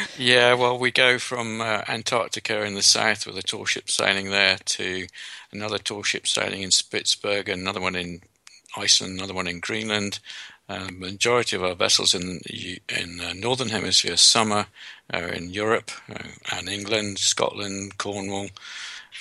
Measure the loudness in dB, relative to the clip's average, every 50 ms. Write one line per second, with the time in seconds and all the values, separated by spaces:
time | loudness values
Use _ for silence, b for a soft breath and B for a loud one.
0 | -2 -6 -4 0 4 6 8 8 10 8 8 8 6 4 4 4 2 2 4 6
1 | 6 6 6 4 0 -4 -4 -4 -4 -4 -4 -2 -2 0 0 -2 -2 -4 -6 -4
2 | -2 0 0 0 0 0 -4 -6 -4 -2 -2 0 0 -2 0 2 4 4 4 6
3 | 4 2 2 0 -4 -8 -8 -8 -4 -4 -6 -4 -2 -2 -4 -4 -2 -2 0 2
4 | 2 2 2 2 0 0 2 4 4 4 4 2 -2 -4 -4 -2 -2 -4 -4 -4
5 | -6 -8 B B B B B B B B -10 -8 -6 -4 -4 -4 -4 -4 -6 -4
6 | -2 -2 -2 -2 -2 0 0 0 0 0 -2 -4 0 2 2 2 2 0 -4 -2
7 | 0 0 -2 0 0 -2 0 0 0 -2 -4 -2 -2 -4 -4 -2 -2 -2 -2 -2
8 | -4 -6 -8 -12 -14 _ _ _ _ -20 _ -20 _ -12 -8 -4 2 4 4 2
9 | 2 -2 -6 -8 -6 -6 -4 -4 -4 -4 -4 -6 -4 -4 -4 -4 -2 0 0 0
10 | 0 -2 -6 -8 B B B B B B B B B -10 -8 -8 -8 -10 -10 -10
11 | -10 -8 -4 0 2 4 4 4 2 0 -2 0 0 0 0 2 2 4 4 4
12 | 4 4 2 2 0 -4 -6 -8 -10 -10 -10 -10 -8 -10 -10 -12 _ -6 -6 -6
13 | -6 -6 -8 -8 -8 -8 -6 -4 -2 -2 0 0 -2 -2 -2 -2 -2 2 2 2
14 | 2 2 4 6 6 8 8 6 4 4 2 0 0 -2 B B B B B B
15 | B -6 -4 -4 -4 -4 -6 -6 -6 -6 -6 -2 0 2 0 0 0 -6 -14 -14
16 | -14 -14 -12 -12 -12 -14 -14 -12 -8 -6 -6 -6 -4 -6 -6 -6 -2 0 0 0
17 | 0 -2 -4 0 0 0 2 2 0 0 -2 -4 -8 -6 -6 -8 -8 -10 -8 -6
18 | -6 -4 -4 -4 -4 -4 -4 -4 -6 -8 -12 B B B B B B B B B
19 | B B B B